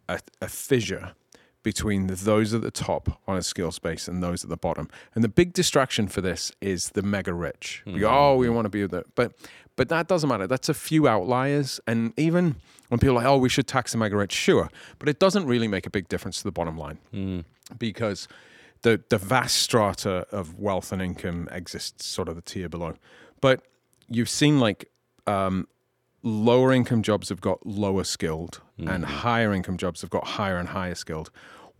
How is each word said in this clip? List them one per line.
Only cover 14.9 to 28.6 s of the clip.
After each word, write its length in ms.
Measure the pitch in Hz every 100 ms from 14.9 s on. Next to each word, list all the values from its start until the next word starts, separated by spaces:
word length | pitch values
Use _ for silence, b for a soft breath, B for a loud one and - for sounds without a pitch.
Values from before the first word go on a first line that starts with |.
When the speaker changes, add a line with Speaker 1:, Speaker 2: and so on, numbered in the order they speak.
| -
Speaker 1:
But 100 | 139
it 100 | 143
doesn't 260 | 190 196 151
really 220 | 120 113
make 180 | 95 90
a 40 |
big 160 | 101 90
difference 300 | 90 98 -
to 40 | 104
the 60 |
bottom 260 | 85 82 80
line 200 | 73 80 _
Speaker 2:
Mm. 300 | 101 95 90 82 _ - 117
Speaker 1:
because 500 | 117 98 113 95 - B B B B B
the, 220 | 117 110 -
the 80 | 110
vast 400 | 98 127 123 -
strata 680 | - 120 101 98 107 92 -
of 260 | 101 80 90
wealth 340 | 101 92 -
and 80 | 95
income 480 | 90 87 92 87 82
exists 540 | 90 87 - - - -
sort 240 | - 85
of 60 | 82
the 60 |
tier 280 | - 101 87
below. 260 | 85 82 73 B B B _
But 200 | 135 127 _ _ _ _ -
you've 220 | 117 117
seen, 320 | - 147 147
like, 280 | 113 95 - _ _ _ -
um, 400 | 101 95 92 - _ _ _ _ _
lower 480 | 117 107 113 123 131
income 280 | 131 120 117
jobs 240 | 104 104 92
have 120 | 92
got 240 | 98 90 101
lower 380 | 101 104 98 87
skilled 560 | - 82 80 87 -